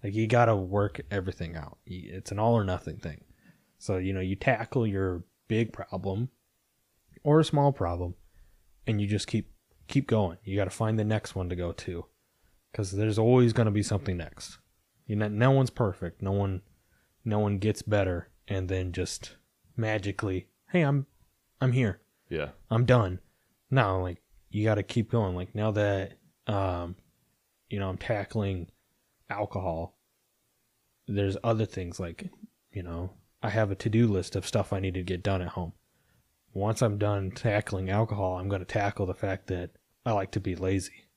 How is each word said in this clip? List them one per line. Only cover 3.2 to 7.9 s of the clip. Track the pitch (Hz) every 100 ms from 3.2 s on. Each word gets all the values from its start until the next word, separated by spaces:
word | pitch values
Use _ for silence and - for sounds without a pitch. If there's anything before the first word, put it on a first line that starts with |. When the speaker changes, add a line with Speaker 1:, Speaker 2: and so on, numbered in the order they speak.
| _ _ _ _ _ _
Speaker 1:
So, | - 92
you | 92
know, | 95
you | 92 98
tackle | - 123 117 131 113
your | 98 95 87 - _ _
big | 110 113
problem | - - 95 98 98 127 _ _ _ _ _ _ _ _ -
or | 147 151
a |
small | 156 147 143
problem, | 135 85